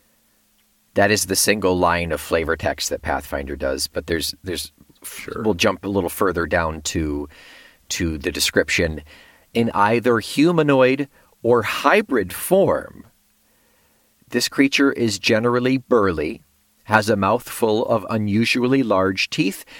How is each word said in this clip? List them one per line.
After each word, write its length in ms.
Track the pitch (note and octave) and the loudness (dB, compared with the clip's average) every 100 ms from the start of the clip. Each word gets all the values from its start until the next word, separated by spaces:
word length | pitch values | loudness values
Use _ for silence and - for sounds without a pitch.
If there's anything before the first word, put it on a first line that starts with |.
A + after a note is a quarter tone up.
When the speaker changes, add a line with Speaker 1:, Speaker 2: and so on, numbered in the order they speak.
| _ _ _ _ _ _ _ _ _ - | _ _ _ _ _ _ _ _ _ 0
Speaker 1:
That 160 | G2+ | 2
is 160 | G#2 - | 2 0
the 80 | F#2+ | 0
single 420 | - G#2 F#2 F2+ | 0 2 2 2
line 340 | F2 E2+ E2+ | 2 2 -2
of 100 | D2+ | -6
flavor 360 | - E2+ D#2 D#2+ | -2 -2 -2 -2
text 320 | - C#2 - | -4 -4 -6
that 140 | C#2+ | -6
Pathfinder 520 | C#2+ C#2 - D2 C#2 C#2 | -4 -6 -6 -8 -8 -6
does, 300 | C#2 C2+ - | -4 -4 -6
but 220 | E2+ D#2 | -8 -6
there's, 260 | E2 D2 - | -4 -6 -8
there's, 280 | F#2 E2 - _ _ _ | -10 -10 -10 _ _ _
Speaker 2:
Sure. 400 | - - - - | -18 -16 -12 -4
Speaker 1:
we'll 100 | G#2+ | -2
jump 320 | F2 G#2+ F#2+ G2+ | 0 0 -2 -4
a 40 | |
little 200 | G2 F2 | -2 -2
further 380 | - F#2+ E2+ E2 | -2 -2 0 0
down 340 | F2 E2 D#2+ | 0 -2 -4
to, 480 | - - D#2 D2 D2 - - - - _ - | -6 -4 -2 -4 -8 -14 -20 -20 -20 _ -10
to 280 | - E2 D#2 | -4 -4 -4
the 140 | - | -6
description. 720 | - - - E2+ - E2 D2+ - - - _ _ | -4 0 0 0 0 -2 -4 -14 -20 -20 _ _
In 160 | A#2 A#2 - | -2 0 2
either 420 | G2+ A#2+ A#2+ A2+ | 2 2 2 0
humanoid 880 | - - D#3+ E3+ D3 C3+ B2+ C3+ C#3 _ _ _ | 0 2 2 4 4 4 4 2 -4 _ _ _
or 180 | A#2 A#2+ | 2 2
hybrid 720 | - - C#3+ G3 G#3+ B2 F2+ | 0 0 2 2 2 -2 -2
form, 720 | - - F#3+ D3+ D2+ - - - _ _ _ _ _ _ _ _ _ _ _ _ | -6 0 2 2 0 -4 -16 -20 _ _ _ _ _ _ _ _ _ _ _ _
this 200 | A#2+ - | -2 0
creature 420 | - C3+ - C#3 | 2 2 4 2
is 280 | - A#2 G2+ | 2 -2 0
generally 580 | - A2 A#2+ B2 B2+ C3 | 0 2 2 2 2 0
burly, 640 | - B2 G2 D#2 D#2 - _ _ _ _ - | 2 4 4 0 -4 -6 _ _ _ _ 0
has 220 | A2 G#2 | 2 2
a 80 | G#2 | 2
mouthful 680 | G2 A#2+ - - A2+ G#2+ - | 2 0 -4 -4 0 0 0
of 200 | A2+ - | -2 -2
unusually 720 | A2 G#2 G#2 A2+ B2+ B2 C3+ | -2 0 2 2 2 2 2
large 480 | A#2 F#2+ F#2+ F#2+ - | 2 2 2 0 -2
teeth, 340 | - F#3 - - | -2 -2 -4 -14